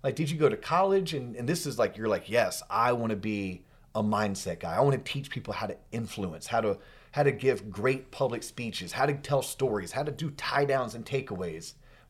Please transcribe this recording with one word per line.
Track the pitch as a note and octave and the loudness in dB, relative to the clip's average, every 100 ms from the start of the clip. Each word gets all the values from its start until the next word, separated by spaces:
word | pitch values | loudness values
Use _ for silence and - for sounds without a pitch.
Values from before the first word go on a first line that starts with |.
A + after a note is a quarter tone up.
Like, | C#3 | -2
did | B2 C#3 | 0 -2
you | D#3+ | 4
go | D3 | 4
to | A2 | 4
college | - E3 G3 G3 E3 | 2 4 6 4 2
and, | D3+ B2 A2 | -4 -6 -4
and | A#2+ | -2
this | E3+ D3 | 0 -2
is | A#2 | 2
like, | G#2+ G2+ | 0 2
you're | A2 | 0
like, | F#2+ - | 0 2
"Yes, | A#2 G2 - - | 2 2 0 -2
I | G2+ A#2+ | 2 4
wanna | B2 A2+ G#2 | 2 0 0
be | G#2+ G#2 F#2+ F2+ - - - | -2 -2 -2 -6 -14 -20 -8
a | A2 | -2
mindset | G#2+ G#2 G#2 F#2+ F#2+ E2 | 2 2 2 0 -4 -4
guy. | E2 F2 | -2 2
I | |
wanna | C#3 C3+ | 4 2
teach | - C#3 C#3 | -2 -8 -6
people | B2 - | -8 -6
how | G2 G#2+ | -6 -6
to | - - | -8 -8
influence, | A2+ A2 - F#2+ D#2 - | -6 -6 -4 -6 -6 0
how | A#2 | 2
to, | A2 G2 - - - | 2 -2 -6 -20 -6
how | - | 2
to | C#3+ | 2
give | A2+ C3 A2+ G#2 | 4 2 2 -4
great | F#2 B2 C3+ - | 0 0 0 -6
public | - C3 A2+ | -2 -2 -2
speeches, | - - A#2 - F2 | -8 -8 -6 -6 -8
how | - C#3+ | 0 0
to | |
tell | C#3+ C#3 C#3 | 0 0 0
stories, | B2 - C3 G#2 F2+ | 0 -2 0 0 -2
how | - | -4
to | D3 | -4
do | C#3+ D#3+ | -4 -6
tie | - - D3 | -6 0 2
downs | C#3+ C3+ A#2+ | 4 2 0
and | A2+ | -6
takeaways." | A2 C3+ C3+ F#2 F2+ D#2+ - - - - | -4 -4 -4 -6 -6 -8 -12 -18 -20 -20